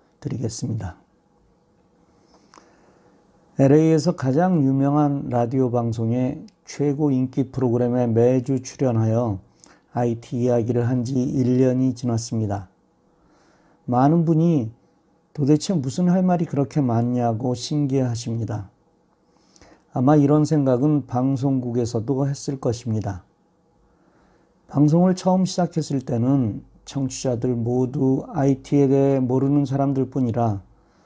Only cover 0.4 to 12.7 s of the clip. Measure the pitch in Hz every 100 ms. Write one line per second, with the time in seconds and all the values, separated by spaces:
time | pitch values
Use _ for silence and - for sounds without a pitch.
0.4 | 151 - - 113 90 - _ _ _ _
1.4 | _ _ _ _ _ _ _ _ _ _
2.4 | _ - - _ _ _ _ _ _ _
3.4 | _ - 135 151 160 160 160 175 131 139
4.4 | 185 175 135 135 139 147 147 139 143 120
5.4 | 120 131 127 120 117 113 113 123 127 -
6.4 | - _ - - 143 139 151 131 127 139
7.4 | 120 120 123 120 120 123 120 113 120 131
8.4 | 127 131 113 - 131 113 110 113 120 95
9.4 | - _ - _ _ 120 120 117 - 120
10.4 | 123 120 113 120 117 127 117 135 123 143
11.4 | 123 123 131 127 131 117 120 113 117 113
12.4 | 107 98 92